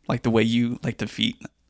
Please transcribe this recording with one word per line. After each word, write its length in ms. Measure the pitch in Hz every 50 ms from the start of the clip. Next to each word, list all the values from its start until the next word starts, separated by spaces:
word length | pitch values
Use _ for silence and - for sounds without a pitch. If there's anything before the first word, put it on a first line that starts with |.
| _
like, 160 | - 120 120 -
the 80 | 117
way 120 | 113 113 110
you, 360 | 113 117 120 120 120 120 117 -
like, 140 | 120 113
defeat 400 | - - - - - 113 110 - - - - _ _ _